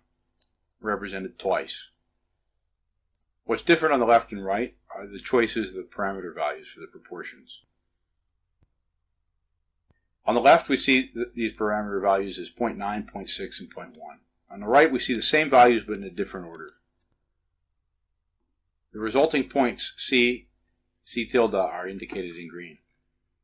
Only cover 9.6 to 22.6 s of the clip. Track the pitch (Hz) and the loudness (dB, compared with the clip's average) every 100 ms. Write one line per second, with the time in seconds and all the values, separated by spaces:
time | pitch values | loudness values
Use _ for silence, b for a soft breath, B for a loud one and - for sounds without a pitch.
9.6 | _ _ _ _ _ _ - 117 131 170 | _ _ _ _ _ _ -2 4 8 6
10.6 | - 131 - 131 127 117 120 120 110 - | 6 0 2 2 0 -6 -8 -4 -6 -4
11.6 | 107 107 104 98 98 98 98 90 82 - | -2 -2 -4 -2 2 0 -2 -10 -12 -6
12.6 | 117 92 101 107 104 101 95 - 95 - | -6 -4 -6 -6 -8 -12 -10 -10 -10 -12
13.6 | 92 - 90 - 71 73 _ _ - 98 | -16 -16 -18 -18 -20 -20 _ _ -20 -10
14.6 | 104 135 156 131 - 117 - 151 156 131 | 2 6 6 2 -2 -2 0 0 4 8
15.6 | 123 117 104 98 98 87 98 95 85 82 | 8 6 0 -8 -8 -8 -6 -8 -14 -16
16.6 | 76 - _ _ _ _ _ _ _ _ | -18 -20 _ _ _ _ _ _ _ _
17.6 | _ _ _ _ _ _ _ _ _ _ | _ _ _ _ _ _ _ _ _ _
18.6 | _ _ _ 107 110 127 160 147 131 143 | _ _ _ -8 0 2 4 2 0 0
19.6 | 120 107 - - - 127 120 123 - _ | 0 -2 -8 -8 0 2 2 0 -10 _
20.6 | _ _ _ _ - 123 110 123 110 98 | _ _ _ _ -10 -8 0 2 2 2
21.6 | 87 87 92 98 - 98 90 85 85 87 | -2 -4 -10 -12 -10 -10 -10 -12 -14 -16